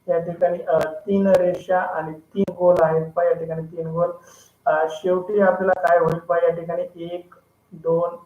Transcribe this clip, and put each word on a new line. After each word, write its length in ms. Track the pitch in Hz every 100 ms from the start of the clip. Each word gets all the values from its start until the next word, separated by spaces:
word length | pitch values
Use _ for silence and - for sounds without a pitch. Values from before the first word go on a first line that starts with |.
| -
या 100 | 170
ठिकाणी, 400 | 170 165 175 175
अ, 160 | - 160
तीन 480 | - - - 196 196
रेषा 520 | 180 180 175 - 180
आणि 340 | 185 170 160
तीन 420 | 156 - 196 196 175
गोल 180 | 180 180
आहेत 320 | 160 160 160
पहा, 140 | 175 175
या 60 |
ठिकाणी 300 | 165 165 160
तीन 240 | 160 170 165
गोल. 240 | 165 170 175 - - _ _ -
अ, 60 | 156 160
शेवटी 500 | - 185 180 180 208
आपल्याला 400 | 190 180 190 180
काय 180 | 180 170
होईल 200 | 160 165
पहा, 200 | - 170
या 80 | 170
ठिकाणी 320 | 165 165 175 180 170
एक, 380 | 170 175 - - _ _ _
दोन, 440 | 160 165 165 175 -